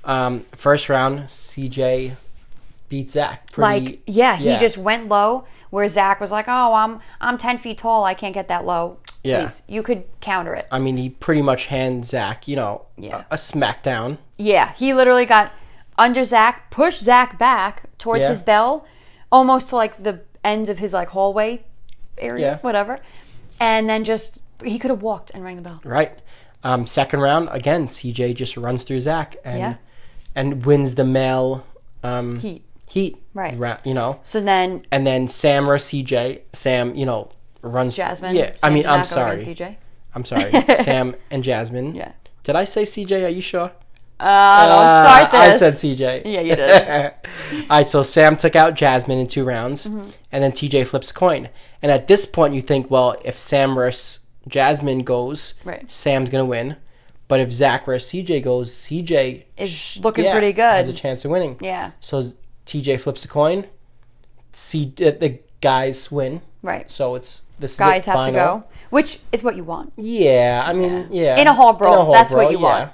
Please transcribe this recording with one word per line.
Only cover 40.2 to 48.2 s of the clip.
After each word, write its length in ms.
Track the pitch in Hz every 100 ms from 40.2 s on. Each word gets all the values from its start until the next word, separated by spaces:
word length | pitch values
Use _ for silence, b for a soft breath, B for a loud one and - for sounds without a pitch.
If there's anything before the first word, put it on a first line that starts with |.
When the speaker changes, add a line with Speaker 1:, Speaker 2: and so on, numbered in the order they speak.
| 123
Speaker 1:
sorry. 260 | - -
Speaker 2:
<laughs> 240 | 277 262 233
Speaker 1:
Sam 400 | - 131 127 123 -
and 140 | 139
Jasmine. 520 | 127 110 117 123 135 -
Speaker 2:
Yeah. 160 | - - - -
Speaker 1:
Did 120 | - 170
I 100 | 196
say 180 | - 208
C 200 | - 190
J? 180 | 190 185
Are 40 |
you 120 | 180
sure? 300 | 185 180 175 - - - - -
Speaker 2:
Uh, 460 | 185 196 202 202 208
don't 180 | 165 165
Speaker 1:
Uh, 180 | 160
Speaker 2:
start 280 | 156 262 -
this. 240 | 247 208 196
Speaker 1:
I 20 |
said 160 | 170 143
C 200 | 151 131
J. 260 | 127 131 214
Speaker 2:
Yeah, 160 | 196
you 140 | 165 165
did. 140 | 139
Speaker 1:
<laughs> 1000 | 190 147 147 143 - - - - 302 -
All 80 | 151
right, 100 | 143
so 160 | 147
Sam 320 | 135 165